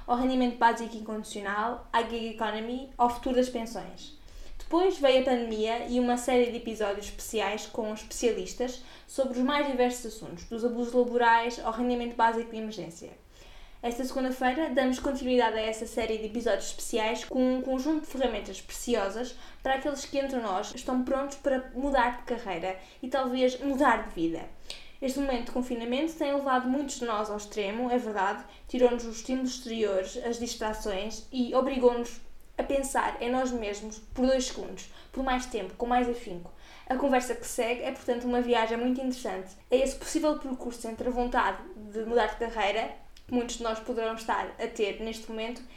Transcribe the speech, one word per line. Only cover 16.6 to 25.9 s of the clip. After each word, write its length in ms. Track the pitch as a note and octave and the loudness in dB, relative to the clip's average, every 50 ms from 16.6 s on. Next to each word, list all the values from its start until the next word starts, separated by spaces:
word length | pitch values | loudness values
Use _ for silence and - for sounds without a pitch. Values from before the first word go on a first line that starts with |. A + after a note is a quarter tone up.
| - | 0
especiais 580 | - - - - - A#3+ A3 G#3+ A3 B3 - - | -4 -6 -6 -6 -2 0 0 2 0 0 -2 -4
com 320 | - - B3+ B3+ B3+ B3+ | -2 2 4 4 4 4
um 60 | B3+ | 2
conjunto 400 | B3+ C4 C4 C4 B3+ D#4 D#4+ D4+ | 0 0 0 0 2 2 0 0
de 40 | D4+ | -2
ferramentas 540 | - - B3+ C4+ A#3 A3 G3+ F#3+ F#3+ F#3+ - | -4 -2 0 0 0 0 -2 -6 -8 -10 -12
preciosas 760 | - - - - - B3 A#3 G#3+ G3 G3 G3+ A3+ B3 B3 - - - - - - | -12 -12 -10 -6 -2 0 2 2 2 0 -2 -4 -6 -6 -8 -12 -16 -16 -10 -4
para 140 | - C4 C4+ | 0 0 0
aqueles 300 | C4 C4 D4 C#4 C4 - | 2 0 -2 -2 -2 -4
que 160 | - - C#4 | -2 0 0
entre 160 | C#4 C4 C4 | 0 0 0
nós 360 | B3 A3+ G3+ F#3 G3 G#3 - | -2 0 0 0 -2 -2 -4
estão 300 | - B3 - C4 B3+ B3+ | -8 -8 -4 -2 0 0
prontos 340 | B3+ C4 C4+ C4 C#4 C#4+ - - | 2 2 2 0 0 -2 -4 -2
para 300 | - C#4 C4 B3+ B3+ - - | 0 2 2 0 -2 -4 -6
mudar 440 | B3 C#4 C#4+ C4+ B3+ A#3 B3 B3 - | -2 0 2 4 4 4 4 2 -2
de 40 | |
carreira 560 | - - A#3+ G#3+ - G3 F3 E3 F#3 F#3+ F#3+ - - - - - | -4 -6 -6 -4 -4 -4 -4 -2 -2 -4 -4 -6 -10 -18 -14 -12
e 60 | C4 B3+ | -6 0
talvez 500 | - C4+ C4 B3 B3 B3+ B3+ B3+ B3 - | 0 2 2 2 2 4 4 4 4 2
mudar 480 | C#4 C#4 C4+ B3+ D4 B3 A3+ A3 - | -2 0 4 6 6 6 6 4 2
de 80 | - - | -4 -4
vida. 260 | F3 E3 E3 D#3+ - - - - - - - - - - - - - | -2 0 0 0 -2 -8 -10 -14 -14 -14 -14 -14 -14 -14 -16 -10 -4
Este 180 | C4+ B3+ C4 C#4 | -4 -2 0 0
momento 280 | C#4 C4+ B3+ A#3+ A#3+ | 0 0 0 -2 -2
de 40 | - | -2
confinamento 640 | - B3+ B3 - B3 A#3 A#3 A#3+ | -2 -2 -2 -2 -2 -4 -2 0